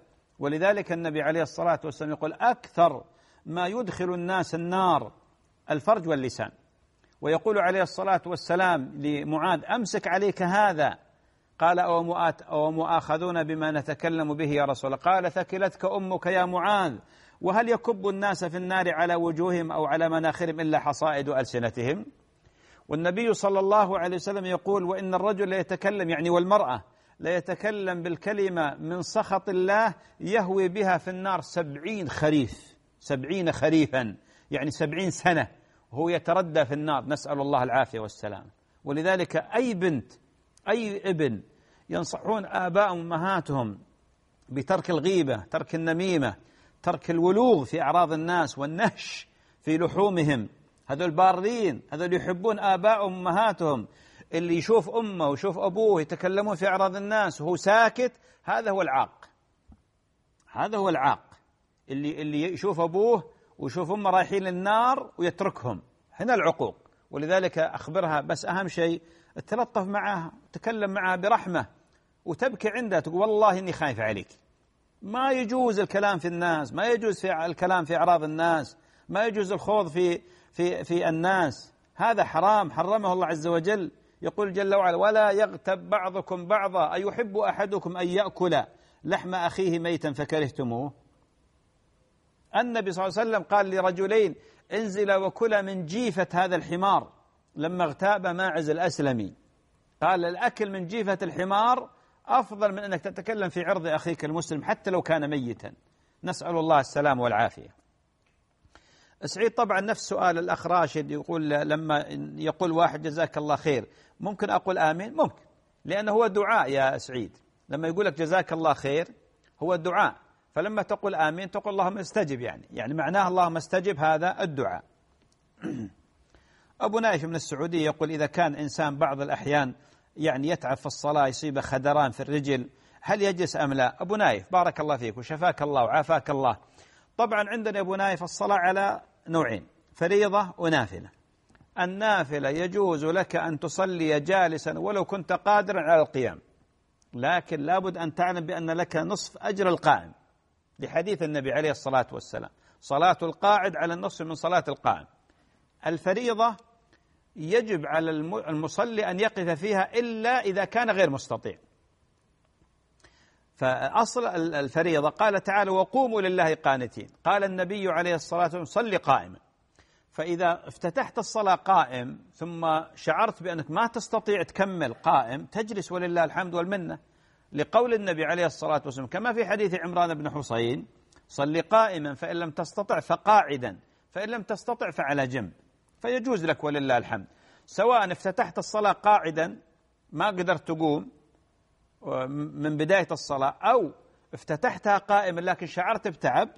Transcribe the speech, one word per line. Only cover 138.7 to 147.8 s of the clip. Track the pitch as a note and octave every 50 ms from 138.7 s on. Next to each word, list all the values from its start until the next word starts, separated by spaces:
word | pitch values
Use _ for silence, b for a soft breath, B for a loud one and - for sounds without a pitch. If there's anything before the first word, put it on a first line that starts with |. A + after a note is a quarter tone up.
| F#3+ G3 G3 G3+ A3 - - _ _ _ _ D#3+
نوعين، | E3 E3 D3 A#2 A2+ F2+ - - _ _ _ _
فريضة | _ - E3 F3 G3+ G3+ G#3 G3 F#3+ G#3 G3 F3+ - -
ونافلة. | E3+ E3 D#3+ C#3 A2+ - F#2 E2+ F2 - - _ _ _ _ _ _ _ _ _ _ _ _ -
النافلة | F3+ F3+ F#3+ G3 A3 A3 G#3 F#3 D3+ B2+ D3 C#3+ C#3 C3+
يجوز | D3 E3 F3+ F3+ F#3 G#3 G3+ F3+ E3 C#3+ D3
لك | D#3 E3+ F#3+ F3 - -
أن | E3 D#3+ E3 D#3 C#3
تصلي | - D#3 - - F#3+ F#3+ F3+ E3+ D#3+ D#3 D3+ D3
جالساً | C#3+ E3 F#3+ F#3+ F3+ E3 D#3+ D3+ - D#3 D#3+ D#3+
ولو | F3 G3+ G#3 G3 E3+
كنت | - G3 G3 D#3 -
قادراً | F#3 E3+ - G3+ G#3 G#3 G3+ F#3 G3 F3+
على | D3+ D#3 E3+ D#3
القيام، | D3 - - C3+ B2 G#2 D#2+ D2 - _ _ _ _ _ _ _ _ _ _ _ _ _ -
لكن | A#2+ B2 D3+ F3+ - - - E3+ D3
لابد | C#3+ D#3 F3+ F#3+